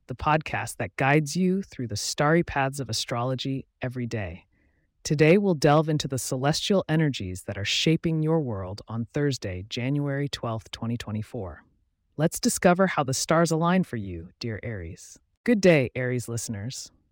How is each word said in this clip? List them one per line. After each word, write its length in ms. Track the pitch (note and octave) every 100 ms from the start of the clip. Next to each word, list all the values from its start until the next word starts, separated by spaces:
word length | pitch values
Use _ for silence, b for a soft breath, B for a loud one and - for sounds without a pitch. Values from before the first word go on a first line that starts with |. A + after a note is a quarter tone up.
| -
the 80 | B2+
podcast 600 | D#3 D#3 - G#2 A#2 -
that 180 | G2 -
guides 400 | C3+ D3+ C#3+ F3
you 260 | F#3 F#3+
through 240 | F#3+ - A#2+
the 100 | G#2
starry 460 | - - D3 E3+
paths 380 | E3 C#3 C3+ C#3
of 100 | A#2+
astrology 760 | A2+ - A#2+ B2+ B2+ C3+ C3+ - -
every 280 | B2+ B2+ A#2+
day. 400 | A2+ F2+ E2+ _ _ _ _ _ _
Today, 340 | - D3+ D#3 G3
we'll 160 | G3+
delve 340 | D3+ D3 D3+ D#3
into 200 | D3+ C#3+
the 100 | C3
celestial 680 | - C3 C#3 D#3+ - G3 -
energies 540 | D#3+ D3+ - F#2 F#2+
that 160 | - F#2
are 40 |
shaping 600 | G2+ - E3 D#3+ E3+ D#3+
your 160 | D#3 E3
world 420 | C3 G2 F#2 G#2 -
on 180 | A2+ A#2
Thursday, 520 | D3+ C#3+ C3 G2+ F2+ G#2
January 580 | B2 B2+ C#3+ C#3+ C#3 C#3+
twelfth, 440 | - A#2+ A2+ -
twenty 260 | - A#2+ A#2+
twenty-four. 680 | - G#2+ G#2+ A#2+ F2+ E2 _ _ _ _ _ -
Let's 220 | D#3+ -
discover 480 | A#3+ - F#3 F3+ F#3
how 160 | -
the 100 | C3+
stars 380 | - - E3 E3
align 320 | D#3+ E3+ F#3+
for 140 | E3+ A#2+
you, 320 | G2 E2+ E2+ -
dear 200 | A#2+ G#2
Aries. 560 | - G#2 D#2+ - - - _ _
Good 180 | - A3+
day, 300 | F#3 D#3 A#2+
Aries 340 | B2+ B2+ B2 A#2
listeners. 640 | A#2 - G2+ A2+ - - _ _